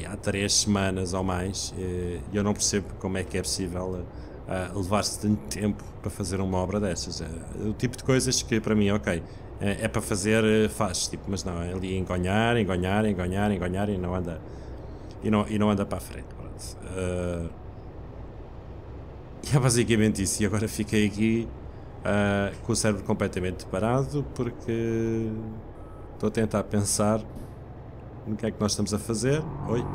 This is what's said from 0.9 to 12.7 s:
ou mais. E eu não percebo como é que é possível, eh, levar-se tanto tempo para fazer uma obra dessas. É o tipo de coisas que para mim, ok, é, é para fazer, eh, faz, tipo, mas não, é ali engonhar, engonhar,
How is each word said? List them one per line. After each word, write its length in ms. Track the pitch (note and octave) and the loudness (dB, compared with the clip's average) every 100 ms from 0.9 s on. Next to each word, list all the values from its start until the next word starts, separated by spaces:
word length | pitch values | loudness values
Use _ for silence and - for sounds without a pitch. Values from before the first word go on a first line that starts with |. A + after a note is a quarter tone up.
| F#2 F2+ | 2 0
ou 100 | F#2 | 0
mais. 500 | F#2+ F2+ F#2+ F#2+ - F#2 | 0 0 0 -4 -6 -4
E 440 | F#2 F2+ F2 E2+ - | -4 -2 -4 -4 -2
eu 120 | G#2 | 0
não 80 | G#2 | 2
percebo 420 | G2+ - G#2 E2+ - | 2 2 2 -2 -4
como 180 | F#2+ F#2+ | -2 -2
é 60 | |
que 120 | F#2 F#2+ | -2 -2
é 60 | |
possível, 640 | F#2 - F#2 F2+ F#2 F2+ F2+ - - - - | -2 -2 -2 -2 -4 -4 -8 -10 -12 -10 -6
eh, 220 | F#2 F2 | -4 -2
levar-se 440 | G2+ F2+ G#2 F#2 - | -2 2 2 2 0
tanto 220 | G#2 G#2 - | 2 2 0
tempo 340 | F2 G#2 - - - | -2 0 -2 -6 -8
para 100 | - | -6
fazer 300 | - F2+ F#2+ | -4 -2 0
uma 160 | F#2+ F#2 | 0 0
obra 200 | F2+ G#2 | 2 0
dessas. 420 | G#2 E2 F2+ E2+ | 0 -2 -4 -6
É 60 | D#2+ E2 - F2+ G#2 | -8 -8 -8 -4 -4
o 40 | |
tipo 240 | G#2 B2 - | -2 -2 0
de 80 | |
coisas 380 | - C3 B2 - | 4 4 4 0
que 180 | - A2+ | 2 2
para 140 | A2 | 4
mim, 160 | G#2+ G2+ | 4 6
ok, 320 | G#2 - E2+ - - - - | 4 2 0 -2 -12 -12 -2
é, 240 | G2+ G2 | 0 0
é 40 | A2 | 0
para 120 | A#2 | 0
fazer, 440 | - G2+ G#2 A2 | 0 2 4 6
eh, 240 | A2 A2 G#2+ | 6 6 4
faz, 400 | - G2+ F2 - | 2 -2 0 -4
tipo, 160 | - F#2+ | -4 -4
mas 140 | G2 | -4
não, 180 | F#2+ E2+ | -2 -4
é 120 | F2 | -2
ali 260 | F#2 F#2 F#2+ | -2 -2 -2
engonhar, 580 | F2 F2+ F#2 G#2 A#2 A#2+ | 0 0 2 4 4 4
engonhar, 480 | G2 | 4